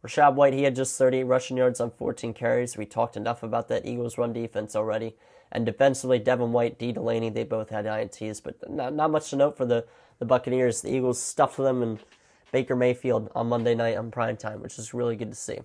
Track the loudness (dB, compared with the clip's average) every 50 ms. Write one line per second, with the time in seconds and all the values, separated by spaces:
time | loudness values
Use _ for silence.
0 | -12 -4 4 6 6 6 8 8 6 6 6 4 2 2 2 2 -2 -2 2 4
1 | 4 4 4 2 2 2 2 2 2 0 0 2 4 2 4 2 -4 -4 -4 _
2 | -6 -6 -4 -4 -6 -8 -6 -2 0 0 2 2 0 -2 -6 -10 -10 -6 -2 -2
3 | -2 -2 -2 -6 -4 -4 -4 -4 -4 -4 -2 -4 -2 -2 -4 -4 -4 -4 -6 -4
4 | -6 -6 -2 -2 -2 -2 -2 -6 -6 -4 _ -6 -6 -4 -4 -4 -2 -2 -2 -4
5 | -4 -6 -10 _ _ _ _ -20 _ _ -4 -2 -2 -2 2 4 4 4 4 2
6 | 2 2 2 2 4 2 2 2 2 2 2 2 2 2 -2 _ -6 -6 -4 -2
7 | -2 -2 0 0 -2 -2 -2 -4 -4 -2 -4 -4 -4 -4 -6 -6 -4 -4 -4 -4
8 | -4 -6 -8 -8 -8 -8 -8 -8 _ -12 -12 _ -12 -8 -6 -4 -4 -4 0 0
9 | 0 2 2 0 -2 -2 2 4 4 2 4 -2 0 2 2 0 0 -4 _ _
10 | _ _ _ _ 0 2 2 2 2 0 0 2 2 2 0 -2 -4 -2 -2 0
11 | 2 0 0 0 -4 -6 2 2 2 2 2 -2 0 0 0 0 -2 -2 -4 -8
12 | -12 _ -20 _ _ _ _ _ _ _ -2 -2 0 0 0 2 2 2 2 0
13 | 0 0 0 0 -2 -4 -4 -4 -2 0 0 0 2 0 2 2 2 0 0 -2
14 | -6 -6 -4 -4 -2 -2 -4 -6 -8 -10 -10 -10 -12 -14 -12 -12 -14 -8 -4 -2
15 | -2 -2 -2 -4 -6 -8 -8 -12 -10 -10 -10 -10